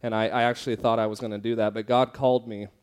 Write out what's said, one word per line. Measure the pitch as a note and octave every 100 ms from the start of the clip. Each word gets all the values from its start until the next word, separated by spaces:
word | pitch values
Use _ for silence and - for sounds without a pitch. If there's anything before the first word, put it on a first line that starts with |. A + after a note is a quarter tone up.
and | A#2+
I, | A2 A2
I | A#2+
actually | A#2+ A#2+ - A2+
thought | B2 A2+
I | A2
was | G#2+
gonna | A#2 G#2
do | A2 A#2
that, | G#2+
but | G#2+ G#2+
God | B2 B2+
called | - C3+ B2+ A#2
me | G#2 G2+ _